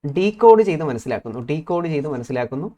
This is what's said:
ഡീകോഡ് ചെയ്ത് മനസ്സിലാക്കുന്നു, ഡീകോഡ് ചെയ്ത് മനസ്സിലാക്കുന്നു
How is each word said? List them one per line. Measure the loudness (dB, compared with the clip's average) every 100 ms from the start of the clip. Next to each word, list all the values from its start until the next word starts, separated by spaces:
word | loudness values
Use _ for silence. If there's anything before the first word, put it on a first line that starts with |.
| -4 -2
ഡീകോഡ് | -2 4 8 8 6
ചെയ്ത് | 0 -4
മനസ്സിലാക്കുന്നു, | -6 -6 -6 -6 -10 -6
ഡീകോഡ് | -6 -4 -4 -2
ചെയ്ത് | -4 -4
മനസ്സിലാക്കുന്നു | -8 -6 -6 -4 -8 -10